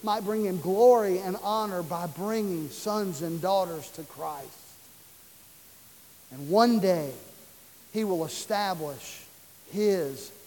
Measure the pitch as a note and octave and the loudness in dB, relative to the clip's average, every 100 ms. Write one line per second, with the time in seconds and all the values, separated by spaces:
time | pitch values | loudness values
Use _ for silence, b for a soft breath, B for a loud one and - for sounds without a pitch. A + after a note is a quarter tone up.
0 | G#3+ G#3+ G3+ A3 G#3 F#3 D3+ G3 B3 A#3+ | -4 -2 -2 -2 0 -2 0 6 8 8
1 | G#3 F#3 F#3+ F3+ G3+ G#3+ G#3+ F#3 E3 E3+ | 6 0 -2 -4 -2 -2 -2 -4 -6 -6
2 | F3 C#3+ G3+ A3+ G#3 E3+ D3 - G#3+ G#3 | -6 -6 -4 -2 -2 -2 -6 -8 -4 -2
3 | G3 D3 E3 E3 F3+ G3 F3+ E3 C#3 - | -2 -4 -6 -2 2 2 2 -4 -10 -14
4 | D3+ - D#3+ D3 - - - - - - | -14 -10 -10 -8 -12 -18 -20 -20 -20 -20
5 | - - - - - - - - - - | -20 -20 -20 -20 -20 -20 -20 -20 -20 -20
6 | - - - B2+ C#3+ G3 A#3+ A3+ F#3 F3 | -20 -20 -18 -12 0 4 6 6 4 2
7 | C#3+ B2 - - - - - - - G#3+ | 0 -8 -16 -20 -20 -20 -20 -20 -10 -4
8 | G#3+ F3+ D#3+ - - G#3 G3+ F3 D3+ C3 | -2 0 -2 -6 -4 -2 0 -2 -4 -8
9 | - - - - - - - G3+ G#3+ F#3+ | -12 -16 -18 -20 -20 -20 -8 2 4 4
10 | C#3+ C3 - - | 0 -4 -12 -18